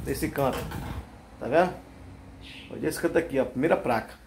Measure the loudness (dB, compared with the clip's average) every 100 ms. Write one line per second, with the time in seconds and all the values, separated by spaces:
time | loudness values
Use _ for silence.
0 | -4 -2 -2 2 2 2 -4 -6 -8 -8
1 | -12 -16 -18 -8 2 4 4 2 -14 -18
2 | -18 -18 -18 -16 -16 -16 -12 -4 -2 0
3 | 2 2 2 2 0 2 4 4 4 0
4 | -2 -12